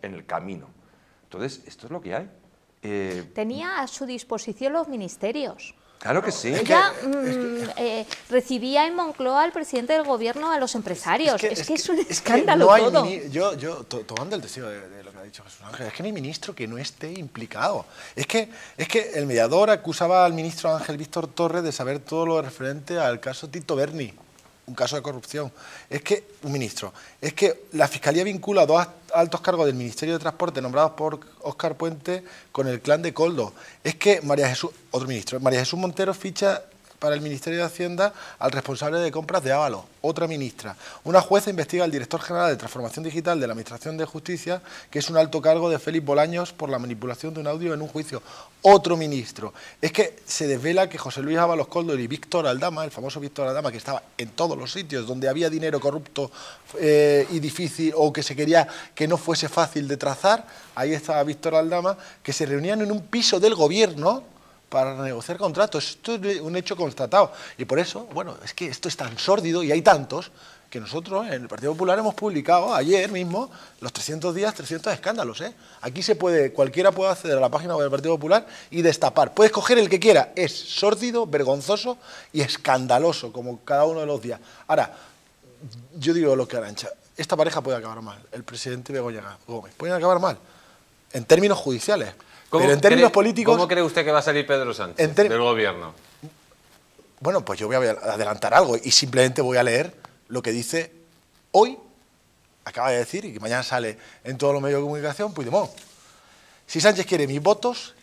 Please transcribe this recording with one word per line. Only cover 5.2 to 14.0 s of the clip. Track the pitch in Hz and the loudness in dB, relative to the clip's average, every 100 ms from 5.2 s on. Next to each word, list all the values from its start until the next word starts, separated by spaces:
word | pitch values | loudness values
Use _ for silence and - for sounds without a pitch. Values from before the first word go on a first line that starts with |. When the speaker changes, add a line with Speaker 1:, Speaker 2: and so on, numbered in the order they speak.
| 196 294 254 - - - _ - | -6 -4 -6 -10 -18 -20 _ -10
Speaker 1:
Claro | - 156 | -2 0
que | 202 | 0
sí. | - 113 | -4 -2
Speaker 3:
Es | 160 | -2
que, | 233 | 4
Speaker 2:
Ella, | 339 392 | 4 4
Speaker 3:
es | - | 0
que | 262 | -4
Speaker 2:
mm, | 277 254 254 240 240 233 - | -4 -4 -4 -6 -6 -8 -6
eh, | 240 220 220 - - | -6 -6 -8 -12 -2
recibía | 247 247 254 254 285 320 | 0 0 -4 0 2 2
en | |
Moncloa | 349 330 285 254 277 | 0 -4 -4 0 2
al | 339 | 2
presidente | 339 302 254 247 | -2 -6 -4 0
del | 311 | 0
gobierno, | 285 240 226 262 320 | 2 -2 -2 -4 -2
a | 311 | 0
los | 262 | -2
empresarios. | 233 208 170 165 214 311 214 | -4 -6 -6 0 0 2 0
Speaker 3:
Es | |
que, | 214 | 0
Speaker 2:
Es | 208 | -4
Speaker 3:
es | 151 | -4
Speaker 2:
que | |
Speaker 3:
que, | 302 | -4
Speaker 2:
es | - | -2
un | 339 | -2
Speaker 3:
es | - | -2
que | |
Speaker 2:
escándalo | 175 - 240 392 170 185 | -4 2 4 4 6 10
Speaker 3:
no | |
hay | 220 | 10
Speaker 2:
todo. | 233 - | 8 4
Speaker 3:
mini-, | 170 185 143 | 2 -2 -4
yo, | 147 196 | -2 0
yo, | 151 151 160 | -2 -6 -10
to-, | 113 120 | -10 -10